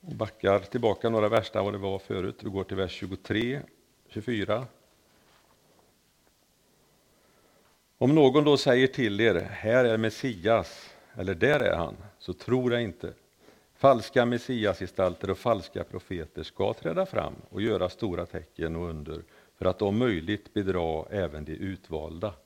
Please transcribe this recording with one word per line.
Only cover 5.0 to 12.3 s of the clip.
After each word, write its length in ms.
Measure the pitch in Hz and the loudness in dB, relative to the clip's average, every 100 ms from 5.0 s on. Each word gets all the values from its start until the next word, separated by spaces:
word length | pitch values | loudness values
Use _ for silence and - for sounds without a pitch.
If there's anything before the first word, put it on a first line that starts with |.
| _ _ _ _ _ _ _ _ _ _ _ _ _ _ _ _ _ _ _ _ _ _ _ _ _ _ _ _ _ _ | _ _ _ _ _ _ _ _ _ _ _ _ _ _ _ _ _ _ _ _ _ _ _ _ _ _ _ _ _ _
"Om 160 | 123 | 4
någon 300 | 156 135 135 | 8 8 6
då 120 | 151 139 | 4 4
säger 300 | - 123 131 | 4 4 4
till 340 | 135 113 101 | 2 -2 2
er, 140 | 113 | 2
'Här 500 | 90 92 104 107 123 | 2 -2 -6 0 2
är 140 | 123 110 | 4 2
Messias', 920 | 110 - 139 101 92 113 87 - - - - | 0 -2 -6 -4 2 2 0 -12 -20 -20 -20
eller 200 | - 92 | -8 -6
'Där 260 | 90 120 151 | 0 2 2
är 160 | 107 82 | 2 0
han', 200 | 82 - - _ | -2 -6 -18 _
så 140 | - | -12